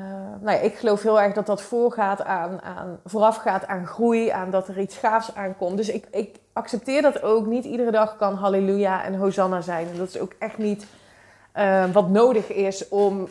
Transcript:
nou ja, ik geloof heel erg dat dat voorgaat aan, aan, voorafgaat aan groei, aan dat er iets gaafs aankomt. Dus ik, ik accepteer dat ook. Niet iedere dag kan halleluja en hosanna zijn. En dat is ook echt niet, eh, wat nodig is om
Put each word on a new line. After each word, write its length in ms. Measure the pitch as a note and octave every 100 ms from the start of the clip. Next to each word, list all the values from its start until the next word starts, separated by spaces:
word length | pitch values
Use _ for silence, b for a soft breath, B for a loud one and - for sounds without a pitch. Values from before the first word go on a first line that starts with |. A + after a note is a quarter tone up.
| F#3+ G3 G3 G#3
nou 160 | G#3 F#3+
ja, 40 |
ik 140 | G#3+ -
geloof 260 | A3+ G#3
heel 200 | A3 G#3+
erg 120 | G3+
dat 120 | G#3 G3+
dat 160 | G3
voorgaat 600 | - A#3+ A#3+ A#3 G3 G3+
aan, 380 | - F#3 E3+ F#3
aan, 380 | - F3+ F#3 E3+ -
voorafgaat 640 | G#3+ G#3+ A3 G#3+ F#3+ -
aan 180 | F#3+ F3+
groei, 440 | - A#3 A3+ A3+
aan 200 | F#3+ F#3
dat 180 | F#3+ F#3+
er 120 | F#3+
iets 180 | G3 -
gaafs 380 | A3+ A3+ A3+ -
aankomt. 420 | G3 F#3+ F3+ G3
Dus 120 | G#3+
ik, 180 | G#3+ -
ik 280 | - G#3 - _
accepteer 480 | - A3+ B3 - C#4
dat 200 | D4 C#4+
ook. 240 | G#3 A3 G#3+
Niet 200 | A#3+ B3
iedere 260 | A#3 A#3+
dag 260 | G#3+ G#3+ G#3+
kan 180 | G3+ F#3+
halleluja 680 | G3 G3 G3 G3+ G3 F#3
en 120 | - F#3+
hosanna 460 | G3 G3+ F#3 F3+
zijn. 260 | E3+ E3 E3+
En 100 | F3
dat 100 | F3+
is 120 | -
ook 140 | F#3 -
echt 180 | A3 -
niet, 300 | G#3+ G#3 - b b b b b b
eh, 340 | - G3+ F#3+ F#3
wat 180 | F#3+ F#3
nodig 400 | G3 B3 A3+ G3+
is 380 | G3 G3 G3 -
om 400 | G3+ G3+ G3 F#3